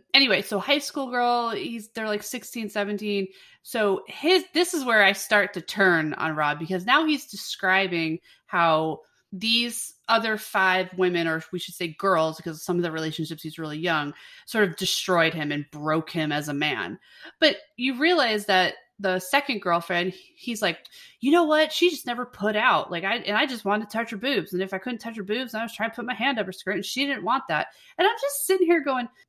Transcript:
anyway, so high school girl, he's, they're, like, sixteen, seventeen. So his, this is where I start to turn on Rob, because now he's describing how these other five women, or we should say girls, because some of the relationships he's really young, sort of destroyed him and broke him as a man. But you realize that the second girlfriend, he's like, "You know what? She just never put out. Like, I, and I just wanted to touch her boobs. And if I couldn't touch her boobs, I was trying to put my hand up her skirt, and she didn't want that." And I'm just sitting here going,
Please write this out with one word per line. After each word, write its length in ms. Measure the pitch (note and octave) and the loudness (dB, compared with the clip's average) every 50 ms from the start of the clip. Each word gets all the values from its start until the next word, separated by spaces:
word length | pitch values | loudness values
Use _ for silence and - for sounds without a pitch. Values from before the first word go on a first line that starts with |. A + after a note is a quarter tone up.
| _ _ - | _ _ 4
anyway, 280 | C#4 C#4 A#3+ F#3+ - G3+ | 4 6 6 4 2 0
so 160 | - A3 F#3+ | -2 -4 -2
high 200 | - - D4 D4 | 0 2 0 0
school 320 | - - - D4 C4+ B3 | 0 -4 -6 -6 -6 -4
girl, 400 | B3 B3 B3 A#3+ A#3+ A#3+ A#3 A#3 | -2 0 2 2 2 2 0 -2
he's, 380 | G#3+ - - A#3+ A#3 A#3 G#3+ - | -4 -4 -6 -6 -8 -10 -12 -12
they're, 160 | - A#3 A3 | -10 -6 -4
like, 160 | G#3+ G#3 G#3 G#3 | -2 -4 -4 -4
sixteen, 460 | - - A#3+ - - - A#3 A3 G3+ | -6 -10 -10 -10 -10 -10 -8 -8 -6
seventeen. 600 | - G#3+ G3+ G3+ G#3 G3+ G#3+ G#3 G3+ G3 F#3+ F#3+ - - - - _ _ _ | -4 -4 -4 -2 -4 -4 -2 -2 -2 -2 -2 -4 -8 -16 -20 -20 _ _ _
So 380 | - - A#3 G#3+ G3+ F#3+ - - - | -8 -2 0 0 2 0 0 -4 -8
his, 360 | - - C4+ D#4+ F#4 F4+ F#4+ - - | -10 -2 2 4 4 4 2 2 0
this 200 | D#4 F4+ F4+ - | 0 2 2 0
is 100 | D4+ C4 | -2 0
where 180 | B3 A3+ G#3+ G3+ | 4 6 6 6
I 80 | F#3+ G3+ | 6 4
start 420 | - - - A3 G3+ G3 G3 - | 2 0 2 2 2 2 2 -2
to 60 | F3+ | -8
turn 540 | - - - G3+ G3 F#3 F3 D#3+ D#3 D3+ D3 | -10 -6 0 4 4 6 6 4 2 0 -4
on 200 | - - D#3+ D#3 | -4 -4 -4 -2
Rob, 240 | D#3 D3+ D3 D3 D3+ | 0 0 0 0 -2
because 260 | E3 D#3+ F#3+ F3+ F3+ | -4 -4 -4 -2 2
now 220 | A3+ C4 D4+ E4 | 4 4 4 4
he's 200 | D#4 D4+ B3+ - | 2 0 -2 -4
describing 920 | - - - - - - - - F#3 F#3 F#3+ G3 F3+ F3 E3+ D#3+ D#3+ D#3+ F#3 _ _ _ _ _ | -10 -14 -14 -10 -10 -8 -2 0 2 4 4 2 2 0 -2 -2 -2 -4 -6 _ _ _ _ _
how 540 | - - F3 E3+ E3 D#3+ D#3 D#3+ D#3+ D3+ - - _ _ _ _ - - | -4 0 2 4 4 4 4 2 0 -4 -6 -10 _ _ _ _ -16 -12
these 600 | F#3 G#3+ A3+ A3+ A#3 A#3+ A#3+ A3+ - - - - _ _ - | -6 -2 0 2 2 0 0 -4 -8 -10 -12 -14 _ _ 0
other 280 | A3+ A3+ G#3+ A3 G#3+ | 2 2 2 0 -2
five 540 | G#3+ - - - G3+ F#3+ F#3 F#3 F#3 F#3 F3+ F3+ F3+ | -4 -4 -2 0 2 2 4 2 2 0 -2 -2 0
women, 280 | F#3 F3+ F3 E3+ E3 | 0 2 2 2 0
or 160 | E3 D#3+ D#3+ - - - | 0 -2 -4 -4 -6 -8
we 60 | F3+ | -8
should 160 | - - - | -8 -8 -8
say 140 | - F3+ E3 D#3 - | -6 -6 -6 -6 -2
girls, 380 | - G3 F#3 D#3+ D#3+ D#3+ D#3 | 0 2 4 4 2 0 -2
because 260 | - - E3+ D#3 D#3 - | -6 -8 -10 -10 -8 -4
some 140 | - F3 | -2 -2
of 60 | F3 F3 | 0 0
the 80 | E3 D#3+ | -2 -2
relationships 500 | D#3+ D#3+ D#3+ D#3 - D#3+ D3+ E3 D#3 - | -4 -4 -4 -4 -4 -6 -6 -8 -10 -12
he's 160 | D#3+ D#3 - | -12 -10 -10
really 200 | D#3+ D3+ D3+ D#3 | -8 -8 -6 -4
young, 360 | E3 F3+ D#3+ D3+ D3 D3 - - - - - - - | -2 0 0 0 -2 -4 -8 -12 -18 -20 -20 -20 -12
sort 180 | - - A3 G#3 F#3 | -4 2 2 2 2
of 80 | D#3+ | 2
destroyed 560 | - F#3+ - - - - - F#3 E3+ D#3+ D#3+ D#3+ | -2 -4 -2 -2 -2 0 2 4 4 4 2 2
him 200 | D#3+ D3 D3 D3 | -2 -4 -4 -4
and 180 | D3 C#3+ - | -4 -6 -8
broke 400 | - D3 D3 D#3 D#3 D#3+ D#3+ - | -10 -6 -2 0 0 0 -2 -2
him 220 | - E3 D#3 D3+ D3 | -4 -2 -2 -2 -2
as 160 | D3+ D3 D3 | -4 -4 -4
a 60 | C#3+ | -4
man. 440 | C#3+ D3+ D3+ C3 A2 F2+ F2+ G#2+ - _ _ - - - E4 - - | -2 -2 -2 -2 -2 -4 -6 -8 -12 _ _ -20 -20 -20 -14 -4 2
But 160 | D#4+ D4 - - - _ _ | 2 2 2 2 -6 _ _
you 220 | - B3 C4+ C4 A#3+ | -4 -4 -2 0 2
realize 480 | D4 E4+ F4+ D#4+ C4 A3+ G#3+ G#3 G3 | 2 4 4 4 4 2 0 0 0
that 280 | - F#3+ F#3 F3+ D#3 - - - _ _ - | 2 4 4 4 2 0 -6 -14 _ _ -4
the 220 | G3 F#3+ F#3 F#3 | -2 0 0 0
second 420 | F#3 - - C#4+ C#4+ - B3 G3+ - | 0 0 0 0 0 0 -4 -2 0
girlfriend, 500 | F#3 E3+ E3+ E3+ - F3+ F3 F3 F#3 F3+ | 0 0 0 0 0 -2 0 0 -2 -4
he's 480 | - - _ _ _ - A#3+ A#3 G#3+ | -8 -12 _ _ _ -8 -8 -6 -2
like, 180 | G#3+ F3 E3 - - - - - - - - - | -2 -2 -2 -2 -8 -20 -20 -20 -20 -20 -12 -2
"You 100 | - C4+ | 2 4
know 140 | D#4 F4 E4+ | 6 6 6
what? 280 | D4+ D#4 D#4 D#4 D4+ - | 4 4 2 2 2 2
She 160 | - E4+ F4+ | 2 2 2
just 180 | D#4+ - - | 2 0 -6
never 200 | B3 A#3+ A#3+ B3 | -6 -6 -6 -6
put 300 | A#3+ - - G3 G#3+ G#3 | -8 -6 -4 -2 0 2
out. 340 | G#3 A#3 B3+ F#3+ D3+ - - | 2 4 4 4 2 0 -2
Like, 140 | F3+ E3 F3 | -6 -4 -4
I, 120 | G3 A3 B3 | -2 -4 -4
and 180 | - - G#3 | -2 -2 0
I 100 | A3 D4 | 0 0
just 180 | C4 B3+ A3 - | 0 -2 -4 -2
wanted 240 | G3 G#3 G#3+ A3+ - | -2 -2 -2 -2 -4
to 80 | - | -4
touch 140 | A3 A#3 A3+ | -6 -4 -4
her 60 | A3+ | -6
boobs. 360 | F#3+ A3+ C4+ C#4 G3+ D#3+ - F#3 | -6 -2 -2 0 -2 -2 -2 -4
And 100 | F3+ G3 | -4 -4
if 120 | F#3+ G3 | -4 -6
I 40 | F#3+ | -8
couldn't 200 | - B3+ A#3+ A3+ | -6 -6 -8 -8
touch 180 | - A#3 A3 | -8 -10 -10
her 60 | A3 F#3+ | -8 -6
boobs, 300 | F#3+ G#3+ B3 C4 A#3 - | -4 -4 -4 -4 -6 -6
I 80 | A3 A#3 | -6 -8
was 100 | A3 - | -6 -6
trying 180 | - G#3+ A3+ | -6 -6 -6
to 60 | A3+ | -6
put 80 | - A#3 | -8 -8
my 100 | B3 B3+ | -8 -6
hand 240 | - A#3 C#4 C4+ A3 | -2 -2 -2 0 -2
up 80 | F#3+ | -4
her 60 | F#3 F3+ | -6 -6
skirt, 220 | - - F#3 G#3 | -8 -6 -4 -4
and 100 | - - | -4 -4
she 220 | - - B3+ C#4 | -6 -4 -2 -2
didn't 180 | C#4 C4+ G#3+ F3 | -2 -2 -2 -2
want 200 | G#3 B3+ C4+ C4 - | 0 0 0 0 -2
that." 200 | D#3+ - - - _ _ - - - | -2 -2 -2 -4 _ _ -20 -10 -2
And 100 | - F4+ | 2 2
I'm 100 | G#4+ A#4 A#4 | 2 2 2
just 260 | C#5 C#5+ C#5 - - | -2 -4 -4 -2 0
sitting 200 | - F#4+ F#4 F4+ | 2 4 4 6
here 160 | D#4+ F4 E4 C#4 | 6 4 4 2
going, 240 | D4 C4 B3 A#3+ A#3 _ _ _ | 0 -2 -2 -4 -6 _ _ _